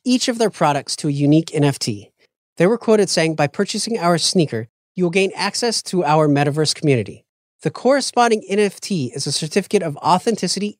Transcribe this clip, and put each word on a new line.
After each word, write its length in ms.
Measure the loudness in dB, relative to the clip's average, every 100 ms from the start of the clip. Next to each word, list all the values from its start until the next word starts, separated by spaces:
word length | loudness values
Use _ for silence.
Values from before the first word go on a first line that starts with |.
each 240 | 0 0 0
of 100 | 0
their 140 | -2
products 440 | 2 0 0 -4 -6
to 100 | -4
a 40 |
unique 440 | 0 4 4 2 0
N 80 |
F 160 | 0 0
T. 320 | -4 -6 -12 _ _ _ _ 0
They 100 | 0
were 100 | 2
quoted 320 | 2 2 2
saying, 240 | 0 0
"By 140 | 0 0
purchasing 500 | 0 -4 -4 -6 -2
our 220 | 0 0
sneaker, 480 | 2 0 0 -2 -10 _ _
you 120 | -4 0
will 40 |
gain 220 | 2 0
access 480 | -2 -6 -2 -4 -4
to 240 | -4 -2 2
our 220 | 4 4
metaverse 480 | 2 0 0 -2 0
community. 500 | 2 2 0 -10 _ _ _ _
The 80 | -8
corresponding 720 | -2 0 0 0 2 2 2 0
N 100 | 0
F 220 | 0 -2
T 320 | -6 -4 -4 -6
is 100 | -6
a 60 |
certificate 500 | -6 -4 -4 0 -2
of 140 | -2 -2
authenticity 840 | 2 2 2 -2 -2 -4 -6 -8